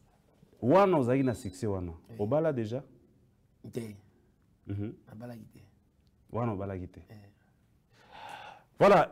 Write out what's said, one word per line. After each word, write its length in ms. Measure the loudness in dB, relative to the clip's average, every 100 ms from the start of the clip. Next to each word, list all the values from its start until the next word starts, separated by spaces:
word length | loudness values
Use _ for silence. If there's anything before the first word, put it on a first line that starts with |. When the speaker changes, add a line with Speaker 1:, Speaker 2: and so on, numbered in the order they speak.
| _ _ _ _ _ _
Speaker 1:
Wana 360 | 2 6 6 4
ozali 260 | 2 2
na 100 | 0
succès 340 | -2 -8 -6 -4
wana. 240 | -4 -6 -10 -14
Speaker 2:
Oui. 60 | -6
Speaker 1:
Obala 340 | -2 0 0
déjà? 300 | -2 -4 -8 -12 -20 _ _ _ _ _ _ -14
Speaker 2:
Te. 240 | -10 -10 -14 -20 _ _ _ _ _ -10
Speaker 1:
Mhm. 260 | -8 -8 -10 -18
Speaker 2:
Abalaki 340 | -16 -16 -16 -20
te. 60 | -20 -20 _ _ _ _ _ _
Speaker 1:
Wana 220 | -4 -4
obalaki 340 | -4 -6 -8 -10
te. 120 | -14 -20
Speaker 2:
Eh. 40 | -20 -20 _ _ _ _ _ _ _ -20 -20 -18 -16 -18 -20 _ 4
Speaker 1:
Voilà, 300 | 8 8 6